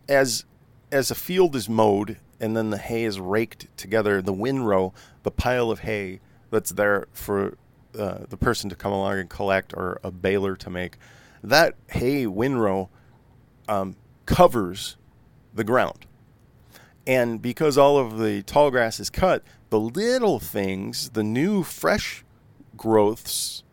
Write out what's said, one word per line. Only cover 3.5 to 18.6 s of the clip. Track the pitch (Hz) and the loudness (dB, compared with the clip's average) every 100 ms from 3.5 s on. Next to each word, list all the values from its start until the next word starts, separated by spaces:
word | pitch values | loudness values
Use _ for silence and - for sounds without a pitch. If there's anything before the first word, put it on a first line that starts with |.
| - - - | -8 -20 -18
together, | 95 110 104 98 | -2 0 2 0
the | 95 | 0
windrow, | 95 117 135 117 95 92 - - _ | -2 -2 -2 2 2 0 -6 -20 _
the | - | -6
pile | - 120 127 117 | -2 0 0 0
of | 104 | -2
hay | - 107 95 95 - _ _ | -4 -6 -6 -12 -20 _ _
that's | 110 - | -4 -2
there | 92 104 101 - | 0 2 2 -2
for, | - - 101 98 - _ _ _ 110 | -12 -4 -2 -2 -6 _ _ _ -8
uh, | 101 95 104 | -6 -8 -12
the | 98 | -4
person | 123 113 101 | -2 -2 -6
to | 90 | -6
come | 101 | -4
along | 101 98 98 | -2 -2 -4
and | 87 | -6
collect | - 101 95 - | -6 0 0 -2
or | 92 92 - | -8 -8 -8
a | 95 | -10
baler | 90 92 101 98 92 | -4 -2 0 0 -4
to | - | -8
make, | 90 90 - - - - - | -8 -8 -12 -20 -20 -20 -18
that | 101 139 165 - - | 2 4 4 0 -8
hay | - 120 143 117 | -2 0 0 -2
windrow, | 95 127 131 107 95 92 _ _ _ _ _ _ _ - | 0 0 2 0 0 -4 _ _ _ _ _ _ _ -4
um, | 104 95 - _ _ | -4 -4 -8 _ _
covers | - - 175 123 90 98 - - _ _ _ _ _ | -2 6 6 6 -2 -6 -12 -14 _ _ _ _ _
the | - | -6
ground. | 107 123 95 - - _ _ _ _ _ - - - _ - | 0 2 2 -4 -18 _ _ _ _ _ -20 -20 -20 _ 0
And | 131 120 113 | 2 2 -2
because | 120 120 156 139 | -6 0 2 6
all | 143 143 | 6 6
of | 120 110 | 2 0
the | 110 101 | 0 0
tall | - 143 | 0 2